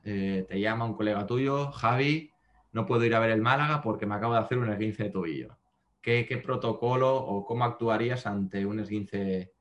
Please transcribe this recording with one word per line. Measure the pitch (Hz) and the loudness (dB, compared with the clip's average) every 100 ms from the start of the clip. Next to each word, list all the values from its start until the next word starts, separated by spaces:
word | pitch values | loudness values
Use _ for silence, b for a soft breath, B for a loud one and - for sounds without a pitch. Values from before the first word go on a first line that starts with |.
eh, | 104 101 98 95 92 | -6 -2 0 -2 -2
te | 98 | -2
llama | 107 113 117 | 0 0 -2
un | 101 | -2
colega | 107 104 98 | 0 0 0
tuyo, | 120 139 139 139 | 0 2 0 -2
"Javi, | - 117 127 143 156 156 _ b b b | -2 0 2 2 0 -4 _ b b b
no | 113 110 | -4 0
puedo | 117 117 | 2 4
ir | |
a | 113 | 4
ver | 113 | 4
el | 110 | 4
Málaga | 117 139 151 147 | 4 4 2 0
porque | 113 101 101 | -2 -2 -2
me | 104 | -2
acabo | 117 | 0
de | 117 | 0
hacer | 107 123 | 2 0
un | 117 | 0
esguince | 104 110 104 | -2 -2 -2
de | 104 | -4
tobillo". | 95 82 71 - - _ _ _ _ | -4 -4 -6 -10 -16 _ _ _ _
¿Qué, | - 120 - | 0 0 2
qué | 123 | -4
protocolo | - 127 117 110 120 127 131 131 | -4 -2 -2 0 2 4 4 2
o | - 101 98 | 0 -4 -2
cómo | 117 120 | 0 0
actuarías | 117 117 110 117 123 104 | 0 0 2 0 -2 -4
ante | 101 95 98 101 | -2 -2 -2 -2
un | 107 | -4
esguince | 98 107 98 101 98 92 90 _ | -4 -6 -4 -4 -2 -2 -4 _